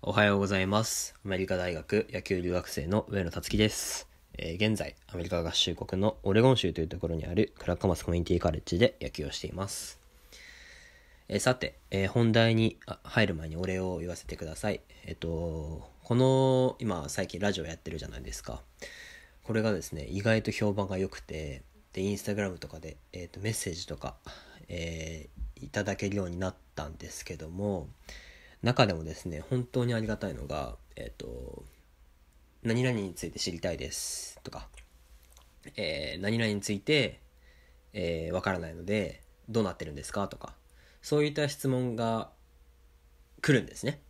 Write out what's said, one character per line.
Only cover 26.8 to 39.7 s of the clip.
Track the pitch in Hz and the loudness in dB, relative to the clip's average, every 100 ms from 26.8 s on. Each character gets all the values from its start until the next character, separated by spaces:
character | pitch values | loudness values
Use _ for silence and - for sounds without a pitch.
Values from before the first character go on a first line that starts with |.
| 76 | -8
ん | 80 | -10
で | - | -12
す | - - | -12 -10
け | 85 | -10
ど | 80 | -8
も、 | 87 104 95 71 - - - - - - - | -4 -2 -2 -4 -14 -18 -18 -18 -20 -20 -2
中 | 117 127 117 | 0 6 6
で | 82 | 4
も | |
で | 80 | -4
す | 82 90 | -8 -6
ね、 | 78 | -8
本 | - 127 | -2 -2
当 | 123 127 120 | 0 0 2
に | |
あ | 117 | 0
り | 110 | 0
が | 107 | -2
た | 101 | -4
い | |
の | 71 71 | -6 -6
が、 | 76 65 - - - | -4 -6 -8 -16 -12
え | - | -12
っ | - | -10
と、 | - 62 62 - - - - _ - _ _ - - _ | -12 -10 -10 -12 -16 -20 -20 _ -20 _ _ -20 -20 _
「何 | 117 117 | 0 2
々 | 127 120 | 2 2
に | 98 | -2
つ | 85 85 | -4 -8
い | |
て | 80 | -4
知 | - | -4
り | 85 | -2
た | 90 | -2
い | 82 | -2
で | 64 | -6
す」 | - - - - - | -6 -6 -8 -10 -14
と | - | -14
か、 | - - - - - - - - - - - - - | -14 -14 -18 -20 -20 -20 -20 -20 -20 -20 -20 -16 -6
え | 90 76 76 80 | -4 -4 -6 -4
ー、 | |
「何 | 98 113 | 0 2
々 | 113 | 2
に | 104 | 0
つ | - | 0
い | 101 | -2
て、 | - 151 117 - - - - - - - - | 4 4 4 -2 -20 -20 -20 -20 -20 -20 -12
え | - 87 82 82 | -4 -2 0 0
ー、 | |
わ | 90 | 0
か | 98 | 0
ら | 92 | -2
な | 82 | -4
い | |
の | 80 | -10
で、 | 87 107 95 - - - - | -2 -2 -2 -6 -20 -20 -4
ど | 113 | 0
う | |
な | 101 | 0